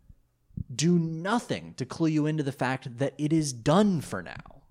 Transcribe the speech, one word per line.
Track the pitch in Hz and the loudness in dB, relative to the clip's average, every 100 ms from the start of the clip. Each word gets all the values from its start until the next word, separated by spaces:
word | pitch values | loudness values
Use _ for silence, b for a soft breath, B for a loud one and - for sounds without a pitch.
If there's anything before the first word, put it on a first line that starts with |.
| - - _ _ _ - - | -20 -20 _ _ _ -12 -8
do | 120 165 175 | 0 4 4
nothing | 165 160 185 233 - 101 80 - | 2 -4 0 0 0 -6 -6 -10
to | 127 | -8
clue | - 160 | -2 0
you | 151 151 | 2 0
into | 156 | 0
the | 139 | -2
fact | - 127 131 139 117 | -2 -2 -2 -6 -4
that | 135 - | -4 -2
it | 151 | 0
is | 160 147 | 2 0
done | 120 127 175 208 170 | -2 4 6 6 2
for | - 98 | -2 -8
now, | 85 - - - _ | -8 -14 -16 -20 _